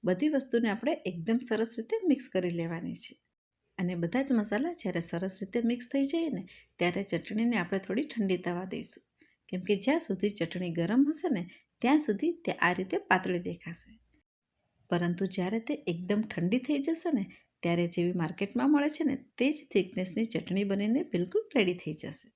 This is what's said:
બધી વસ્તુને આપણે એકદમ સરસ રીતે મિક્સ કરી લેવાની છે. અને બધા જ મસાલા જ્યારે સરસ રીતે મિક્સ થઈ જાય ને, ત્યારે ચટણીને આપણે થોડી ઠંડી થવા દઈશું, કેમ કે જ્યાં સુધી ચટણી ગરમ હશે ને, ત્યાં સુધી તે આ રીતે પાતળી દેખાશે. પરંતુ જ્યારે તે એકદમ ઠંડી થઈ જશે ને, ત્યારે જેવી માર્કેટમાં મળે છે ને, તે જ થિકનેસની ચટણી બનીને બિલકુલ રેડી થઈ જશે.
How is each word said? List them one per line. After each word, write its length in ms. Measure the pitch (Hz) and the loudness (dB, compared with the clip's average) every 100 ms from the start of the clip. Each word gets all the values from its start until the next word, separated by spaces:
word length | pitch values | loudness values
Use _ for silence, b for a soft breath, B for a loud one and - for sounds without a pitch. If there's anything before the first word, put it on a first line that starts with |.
બધી 240 | 185 180 302 | 0 2 4
વસ્તુને 400 | 294 269 233 226 | 2 2 2 2
આપણે 240 | 226 254 330 190 | 0 -2 -2 -4
એકદમ 320 | 175 165 233 | -6 0 0
સરસ 400 | 240 214 226 - | 2 -2 -2 -4
રીતે 280 | 226 440 370 | -4 0 2
મિક્સ 220 | 269 - | 2 2
કરી 220 | 190 180 | -2 0
લેવાની 440 | 170 165 170 175 | -2 -4 -4 -6
છે. 260 | 170 - - _ _ _ _ _ - | -8 -12 -18 _ _ _ _ _ -4
અને 160 | 180 | -2
બધા 280 | 180 170 247 | 0 0 0
જ 100 | 269 | 2
મસાલા 400 | 240 208 208 311 | 2 2 0 0
જ્યારે 280 | 339 196 175 | -2 -2 -2
સરસ 380 | 170 170 190 190 | -2 -4 -4 -6
રીતે 200 | 196 240 | -4 0
મિક્સ 280 | 226 240 - | 0 0 -2
થઈ 160 | 277 | 0
જાય 240 | 277 330 330 | 0 0 0
ને, 180 | 196 196 B B _ | -4 -8 B B _
ત્યારે 240 | 175 180 | 0 0
ચટણીને 540 | 196 170 - 208 233 226 | -2 -4 -2 0 2 0
આપણે 220 | 175 196 | 0 -2
થોડી 240 | 190 202 | -2 -4
ઠંડી 340 | 302 - 196 180 | -2 -2 0 0
થવા 280 | 185 175 | 0 -4
દઈશું, 640 | 185 160 - - _ _ b b - | -4 -8 -10 -16 _ _ b b -8
કેમ 120 | 185 | -6
કે 160 | 175 202 | 0 2
જ્યાં 220 | 208 320 | 4 0
સુધી 320 | - 190 202 | 0 -2 -2
ચટણી 400 | 208 165 180 180 | -2 -4 -2 -4
ગરમ 360 | 170 170 240 277 | 0 2 4 4
હશે 200 | 311 359 | 2 0
ને, 220 | 208 175 B B _ | -2 -2 B B _
ત્યાં 180 | 233 302 | 4 4
સુધી 340 | 302 202 311 | 4 0 0
તે 200 | 339 - | 0 -4
આ 200 | - 170 | 2 2
રીતે 260 | 180 185 381 | 2 0 -2
પાતળી 400 | - 185 185 180 | 4 2 4 -2
દેખાશે. 640 | 180 170 - 165 - - _ _ _ _ _ _ _ _ _ | -2 -8 -10 -14 -16 -20 _ _ _ _ _ _ _ _ _
પરંતુ 360 | 175 175 175 190 | 0 2 0 -2
જ્યારે 320 | 190 180 226 | -2 -2 -2
તે 160 | 226 | -4
એકદમ 480 | 294 - 170 180 208 | -6 -4 -6 0 0
ઠંડી 360 | 220 - 170 247 | 0 -2 0 0
થઈ 200 | 254 285 | 0 0
જશે 340 | 277 330 359 | 0 -2 0
ને, 140 | 269 190 B B _ | -2 -2 B B _
ત્યારે 240 | 170 170 170 | 0 2 2
જેવી 260 | 175 175 | 2 0
માર્કેટમાં 580 | 180 160 - 202 240 269 | 0 -2 -2 -4 0 4
મળે 180 | 294 285 | 4 4
છે 160 | 294 | 0
ને, 120 | 302 - - - | 0 0 -6 0
તે 120 | 262 | 0
જ 160 | 302 - | 0 0
થિકનેસની 540 | 202 185 - 185 170 | 0 0 -2 -4 -2
ચટણી 400 | 226 - - 190 | -2 -2 -2 -2
બનીને 380 | 202 196 208 254 | 0 0 2 0
બિલકુલ 400 | 359 170 180 427 440 277 | 0 -2 0 0 0 2
રેડી 180 | 190 | 2
થઈ 180 | 175 - | 2 -4
જશે. 400 | 156 151 151 - | -8 -10 -12 -18